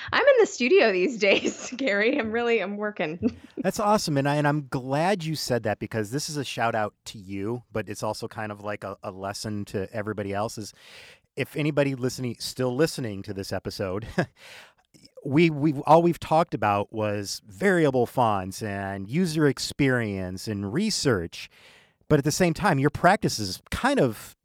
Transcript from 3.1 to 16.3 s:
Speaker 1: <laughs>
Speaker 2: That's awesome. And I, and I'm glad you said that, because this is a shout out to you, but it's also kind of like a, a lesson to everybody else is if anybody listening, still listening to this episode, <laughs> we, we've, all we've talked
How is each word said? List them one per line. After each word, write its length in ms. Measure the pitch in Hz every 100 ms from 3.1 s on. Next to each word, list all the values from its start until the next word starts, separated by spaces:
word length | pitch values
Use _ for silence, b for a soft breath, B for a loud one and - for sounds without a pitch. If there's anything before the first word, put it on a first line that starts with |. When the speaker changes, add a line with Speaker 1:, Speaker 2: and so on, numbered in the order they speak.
| 175 240 - -
Speaker 1:
<laughs> 80 | -
Speaker 2:
That's 240 | 185 -
awesome. 360 | 208 208 - 139
And 120 | 139
I, 80 | 147
and 100 | 147
I'm 220 | 151 135
glad 540 | 139 127 139 175 208
you 100 | 160
said 300 | 151 - 120
that, 160 | 107 101
because 320 | 107 110 104
this 160 | 135 156
is 60 | 147
a 80 |
shout 320 | 123 - 117 113
out 180 | 104 - -
to 120 | 113
you, 460 | 92 98 101 120 -
but 160 | 110 95
it's 160 | 104
also 240 | 110 107 113
kind 240 | 120 107
of 80 | 101
like 220 | 101 104
a, 120 | 101 98
a 80 | 110
lesson 540 | 95 98 101 113 104
to 280 | 101 107 95
everybody 400 | 113 104 104 101
else 240 | 98 113 -
is 160 | 101 - B B B B B
if 220 | - 131 -
anybody 400 | 147 147 139 131
listening, 400 | 123 123 127 110
still 380 | - - 127 123
listening 480 | 160 - 117 98
to 100 | 98
this 180 | 98 95
episode, 540 | 98 104 - 98 98 113 -
<laughs> 120 | 151 _ B B B B _ - _ -
we, 260 | 147 143 170
we've, 300 | 147 156 139
all 220 | 143 165
we've 180 | 170 160
talked 340 | -